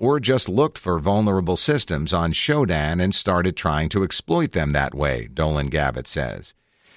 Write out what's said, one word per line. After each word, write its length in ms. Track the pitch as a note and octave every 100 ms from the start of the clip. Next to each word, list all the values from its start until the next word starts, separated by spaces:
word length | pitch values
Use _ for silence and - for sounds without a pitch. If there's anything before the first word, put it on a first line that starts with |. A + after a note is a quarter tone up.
or 200 | A#2+ D3
just 280 | A#2 C3 -
looked 300 | G#2 D3+ -
for 200 | F#2 E2+
vulnerable 600 | E2 G2+ G#2+ F#2+ F2 F2
systems 560 | - D3 - D2+ D#2+
on 180 | E2+ E2+
Shodan 640 | D#2+ - D3 G#2+ D#2+ D2+ F2
and 160 | F#2+
started 440 | - G2+ F2+ F#2 -
trying 320 | F2 D2+ D#2+
to 140 | G2
exploit 480 | F#2 - - E3+ D3+
them 180 | E2+ D2
that 240 | C#2+ C#2
way, 340 | C#2 C#2+ B1 A1
Dolan 360 | C#2+ D#2 D2+ C#2
Gavitt 400 | D2+ C#2 A#1+ A#1+
says. 460 | D#2 A#1+ G1+ - - _ _ _